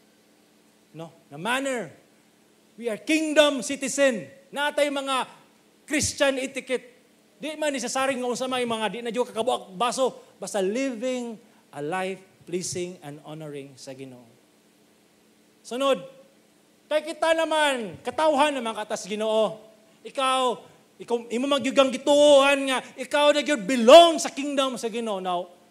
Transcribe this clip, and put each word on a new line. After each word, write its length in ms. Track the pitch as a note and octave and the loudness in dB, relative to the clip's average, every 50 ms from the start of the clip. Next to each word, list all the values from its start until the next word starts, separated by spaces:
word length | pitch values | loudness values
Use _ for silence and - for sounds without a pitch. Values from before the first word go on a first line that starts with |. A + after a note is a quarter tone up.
| _ _ _ _ _ _ _ _ _ _ _ _ _ _ _ _ _ _ _ | _ _ _ _ _ _ _ _ _ _ _ _ _ _ _ _ _ _ _
no, 160 | D3+ E3 E3 - _ _ _ | -16 -16 -16 -18 _ _ _
na 80 | C#3 | -16
manner. 560 | D3 E3+ A3 B3 C4+ C#4 C#4 C4 A#3 F#3 D3+ - - _ _ _ _ _ _ _ _ _ _ _ _ _ _ _ | -10 -4 -4 -2 -2 -2 -4 -4 -4 -6 -8 -12 -20 _ _ _ _ _ _ _ _ _ _ _ _ _ _ _
We 140 | - A#3 A#3 | -8 -6 -6
are 100 | G#3+ G3+ | -6 -6
kingdom 640 | - - D#4 D#4 D#4 D#4 D4 D4+ D4 D4 C#4+ C4 - | -2 0 0 0 0 2 4 4 4 4 4 -2 -4
citizen. 640 | - C#4 C4+ C#4 B3 - C#4+ C#4 C4+ A#3 G3 D3 A#2+ - - - _ | -6 -8 -6 -6 -6 0 2 2 2 2 0 -6 -12 -18 -20 -20 _
Natay 400 | - C4+ D4 D4 D4 D4 C#4+ D4 | -8 -4 -4 -4 -2 0 -2 -2
mga 400 | C#4 C#4 C4+ C4+ C4+ B3+ A3+ - - - _ _ _ _ _ _ _ _ _ | -2 -4 -4 -4 -4 -4 -4 -6 -10 -20 _ _ _ _ _ _ _ _ _
Christian 560 | - C4+ F#3+ - - - - D4 C#4 C4+ C4 | -4 -2 -2 -2 -2 -2 0 0 0 0 -2
etiquette. 560 | C4 C4 C4+ C4 - - B3+ A#3 - - - _ _ _ _ _ _ _ _ | -4 -6 -8 -10 -6 -4 -6 -6 -6 -8 -20 _ _ _ _ _ _ _ _
Di 160 | - - D4+ D#4 D4+ | -12 -10 -10 -8 -4
man 160 | D#4 D4+ C#4 | -4 -4 -2
necessary 400 | C4 G#3+ A#3 - C4+ C4+ C4+ C#4 | -4 -6 -4 -4 -2 -2 -2 -2
nga 80 | B3 B3 | -2 -4
unsa 240 | B3 A#3+ - C4 B3+ | -4 -4 -4 -4 -4
may 160 | C4 B3+ B3 | -2 -4 -2
mga 220 | A#3+ A#3 A3 A3 G#3 | -2 -4 -2 -4 -4
di 100 | F3+ A#3 A#3 | -4 -6 -8
na 80 | A#3+ G3+ | -6 -4
diyo 160 | B3 B3 A#3+ | -4 -4 -4
kakabuak 480 | G3 A3 A3+ B3+ B3 - - - F#3+ | -2 -4 -2 -2 -2 -4 -6 -10 -6
baso, 480 | F3 A#3+ B3 A3 C4 C4 A3+ - - - - _ - | -2 -2 -2 0 0 -2 -2 -2 -4 -20 -20 _ -16
basta 240 | G3 F#3 - G#3 F#3+ | -14 -8 -4 -2 -2
living 720 | F#3 G#3 B3+ C4+ C4+ B3 G#3 A#3+ B3+ B3+ B3 A#3+ A#3 A3 F3+ - _ _ _ _ _ - | -2 -2 -2 -2 -4 -4 -6 -6 -6 -6 -6 -6 -10 -12 -14 -18 _ _ _ _ _ -14
a 80 | C#3+ D3 | -10 -8
life 320 | D3+ F3+ F#3 F#3 F#3+ F#3+ F3+ - _ _ _ - - | -6 -4 -4 -4 -6 -8 -10 -14 _ _ _ -16 -8
pleasing 480 | E3 F#3 E3+ - - F#3 F3+ F3+ F#3 - - | -8 -6 -6 -6 -8 -8 -8 -10 -10 -14 -16
and 160 | C#3+ C#3+ D3+ D3+ | -16 -16 -16 -16
honoring 480 | D#3+ D3+ D#3 D#3+ D3+ C#3+ C#3+ C3+ C#3+ C3+ | -16 -14 -14 -14 -12 -12 -14 -14 -16 -18
sa 160 | B2 - C#3 C3+ | -20 -16 -16 -14
Ginoo. 320 | C3 C3+ C3 B2+ B2 A#2+ A2+ A2+ _ _ _ _ _ _ _ _ _ _ _ _ _ _ _ _ _ _ _ _ _ _ _ _ _ _ | -14 -14 -16 -18 -20 -20 -20 _ _ _ _ _ _ _ _ _ _ _ _ _ _ _ _ _ _ _ _ _ _ _ _ _ _ _
Sunod, 360 | - A3+ B3+ C#4 C#4 C4 F#3 - - - - - _ _ _ _ _ _ _ _ _ _ _ _ - | -12 -8 -4 0 0 0 0 -2 -16 -20 -20 -20 _ _ _ _ _ _ _ _ _ _ _ _ -2
kay 160 | D4 D#4 D4+ | -2 -2 -2
kita 320 | D#4 E4 D#4 E4+ D#4+ E4 | -2 -6 -2 0 0 2
naman, 640 | D#4+ D#4+ D#4 D#4+ D#4 D4+ D4 C4+ B3 A3 F#3 D#3 - | 2 0 0 0 2 2 2 0 -2 -6 -8 -10 -10
katawhan 520 | - B3 B3 - D#4 D#4 D#4 C4 D4 D4+ C#4+ | -10 -10 -4 0 2 2 4 4 2 2 2
naman 200 | C4 A#3 A3+ A3 | -2 -6 -6 -6
katas 320 | G#3+ G#3+ - A3+ G#3 - | -8 -8 -8 -8 -8 -6
Ginoo. 560 | F3+ G#3+ G#3 G#3+ A3 G#3+ A3 A3 F#3+ D3+ - - - - _ _ _ _ _ - | -8 -6 -4 -2 0 2 2 2 0 -2 -6 -18 -20 -20 _ _ _ _ _ -20
Ikaw, 360 | A3+ - C#4 C4 C4 C4 C4 C4 B3 G#3 - - - - _ _ _ _ - | -14 -6 -2 0 0 2 2 0 0 -2 -4 -10 -20 -20 _ _ _ _ -20
ikaw, 160 | F#3 - A#3+ A#3+ A3+ - | -8 -4 -4 -4 -4 -4
imo 160 | G#3+ A#3+ C4 C#4+ | -4 -4 0 0
magyugang 440 | C#4+ C#4 A3 C4+ - C4+ C4+ C4 A3 | 0 0 0 0 4 4 4 4 2
gituohan 680 | - - D4+ C#4+ C#4+ D4 D4 C#4+ C4+ C4+ C#4 C#4+ C#4 C4+ C4+ | -2 0 2 6 6 8 8 8 8 8 6 2 2 0 -2
nga, 100 | C4 A#3+ - - - | -2 -4 -4 -8 -12
ikaw 360 | - B3+ - - D4 D4 D4 C#4+ | -14 -12 -4 0 2 4 4 4
na 120 | D4 C4 | 2 2
gyud 200 | B3+ D4 A#3+ F#3+ | 0 -2 -2 -2
belong 520 | F3+ C4+ B3 A3 A3 C#4+ E4+ E4+ E4+ D#4+ D4 | -2 -2 2 8 12 12 12 12 10 6 0
sa 120 | - C4 - | -4 -6 -6
kingdom 480 | C#4 C#4 D4 C#4+ C4+ C4+ C4+ B3 G#3+ | -6 -6 -4 -2 -2 -2 -2 -4 -6
sa 80 | - A#3 | -8 -8
Ginoo. 320 | G3 A#3+ A#3 A3 G3+ F#3+ | -6 -6 -6 -6 -6 -6
Now, 320 | F#3 F#3 F3+ F3 F#3 - - _ _ _ | -6 -4 -6 -6 -6 -8 -16 _ _ _